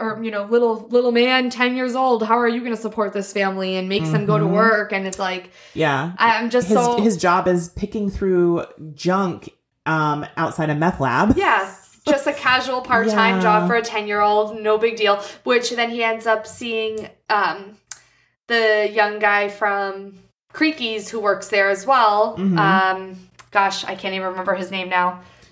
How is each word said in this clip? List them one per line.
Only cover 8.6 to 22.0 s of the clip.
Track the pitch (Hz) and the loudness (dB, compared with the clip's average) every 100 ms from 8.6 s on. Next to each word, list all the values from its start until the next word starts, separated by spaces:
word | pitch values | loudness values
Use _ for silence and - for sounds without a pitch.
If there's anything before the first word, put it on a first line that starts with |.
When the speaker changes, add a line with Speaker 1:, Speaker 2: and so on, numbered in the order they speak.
| - - 156 143 | -4 -12 -18 -6
Speaker 2:
junk, | 170 185 190 165 - - _ _ - | -2 0 0 -4 -12 -20 _ _ -4
um, | 160 151 147 143 - | 0 0 -2 -6 -4
outside | 160 - 156 | -4 -2 -2
a | 147 | 0
meth | 165 185 | 0 0
lab. | 135 123 202 311 | 0 2 2 2
Speaker 1:
Yeah. | 392 208 190 - - _ - | 2 2 0 -10 -20 _ -2
Just | 285 302 | 0 0
a | |
casual | 285 262 254 254 254 | -2 0 0 0 -6
part-time | 247 240 220 214 196 190 | 0 0 2 2 2 2
Speaker 2:
Yeah. | |
Speaker 1:
job | 185 214 180 | 4 4 2
for | 233 | 0
a | |
ten-year-old, | 220 214 208 208 208 208 214 220 | -2 -4 -4 0 2 4 0 -2
no | 214 214 | 0 2
big | 233 220 | 0 0
deal. | 208 202 - - - | 0 0 -2 -8 0
Which | 240 240 | 0 0
then | 240 233 | -2 -4
he | 233 | -2
ends | 226 226 226 | -2 -2 0
up | 220 220 | -2 -2
seeing, | - 240 220 220 220 - - - | -8 -6 -4 -4 -6 -10 -12 -2
um, | 214 185 160 196 214 - - _ _ _ _ - | 0 0 -4 -12 -20 -18 -18 _ _ _ _ -4
the | 233 220 214 208 | 0 4 4 2
young | 214 208 214 | 2 0 0
guy | 208 208 202 | 0 2 0
from | 202 208 202 196 196 196 190 _ _ _ | -2 -2 -2 -4 -8 -14 -18 _ _ _
Creaky's | - 311 311 233 220 208 | -2 -2 0 -4 -6 -6
who | 226 | -4
works | 208 196 - | 0 -2 0
there | 208 196 | 2 2
as | 196 190 | 2 2
well. | 269 | 4